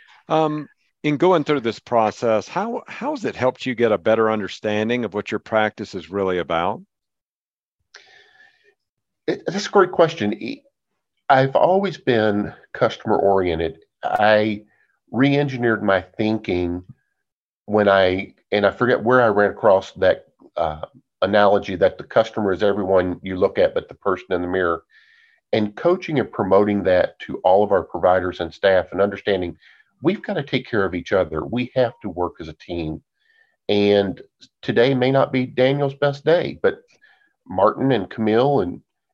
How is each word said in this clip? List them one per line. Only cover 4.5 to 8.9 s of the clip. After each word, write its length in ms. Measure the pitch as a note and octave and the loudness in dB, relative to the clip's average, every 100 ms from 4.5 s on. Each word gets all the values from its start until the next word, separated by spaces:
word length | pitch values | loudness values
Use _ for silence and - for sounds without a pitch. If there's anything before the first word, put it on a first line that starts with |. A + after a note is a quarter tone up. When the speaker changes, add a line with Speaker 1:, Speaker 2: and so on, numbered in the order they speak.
| - G#2+ G#2 A2 B2 | -6 -4 -2 -2 -4
Speaker 1:
of 100 | G#2+ | -4
what 160 | G2+ - | -6 -6
your 80 | A2 | -8
practice 560 | - A2 G#2+ - G2+ | -2 0 0 -4 -10
is 160 | F#2+ E2+ | -12 -8
really 280 | G2 F#2+ F2+ | -4 -2 -2
about? 440 | D#2 E2 F2+ C3+ G3 _ _ _ _ _ _ _ _ _ _ - _ _ _ _ _ _ _ _ _ | -2 -2 -2 -6 -14 _ _ _ _ _ _ _ _ _ _ -20 _ _ _ _ _ _ _ _ _